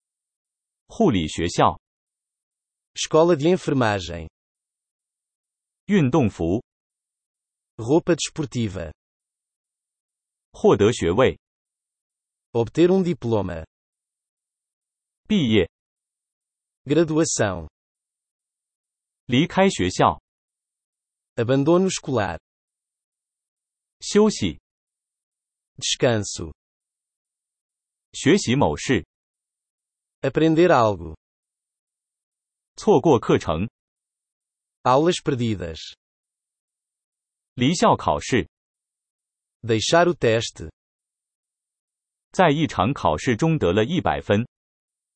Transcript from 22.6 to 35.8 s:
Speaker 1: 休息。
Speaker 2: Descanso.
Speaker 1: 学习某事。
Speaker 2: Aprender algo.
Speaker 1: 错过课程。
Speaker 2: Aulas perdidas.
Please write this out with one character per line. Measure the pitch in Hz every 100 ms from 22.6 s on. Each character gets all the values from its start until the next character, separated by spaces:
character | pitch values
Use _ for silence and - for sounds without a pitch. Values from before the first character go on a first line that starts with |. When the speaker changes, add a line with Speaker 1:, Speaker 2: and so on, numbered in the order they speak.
| _ _ _ _ _ _ _ _ _ _ _ _ _ _
Speaker 1:
休 | - 202 214
息。 | - 92 71 _ _ _ _ _ _ _ _ _ _ _ -
Speaker 2:
Descanso. | - - 135 113 98 - 82 - _ _ _ _ _ _ _ _ _ _ _ _ _ _ _
Speaker 1:
学 | - 131 196
习 | - 170
某 | 92 76
事。 | - 113 - _ _ _ _ _ _ _ _ _ _ _
Speaker 2:
Aprender | 135 156 160 160 175
algo. | 147 113 95 82 80 _ _ _ _ _ _ _ _ _ _ _ _ _ _ _ -
Speaker 1:
错 | - 170
过 | 165 120
课 | - 135
程。 | - 80 110 _ _ _ _ _ _ _ _ _ _ _
Speaker 2:
Aulas | 127 131 160 175
perdidas. | - 131 120 98 87 78